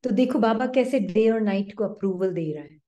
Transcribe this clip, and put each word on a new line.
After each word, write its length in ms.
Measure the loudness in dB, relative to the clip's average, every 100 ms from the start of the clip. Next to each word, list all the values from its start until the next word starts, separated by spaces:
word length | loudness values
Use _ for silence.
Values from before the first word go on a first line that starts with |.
तो 60 | 0
देखो 300 | 2 2 2
बाबा 280 | 2 2 0
कैसे 320 | 0 2 0
डे 300 | 0 2 2
और 120 | 2
नाइट 340 | 0 -2 -4 -4
को 80 |
अप्रूवल 500 | -6 -2 -4 0 -2
दे 200 | -2 -4
रहा 100 | -6
है 160 | -12 -20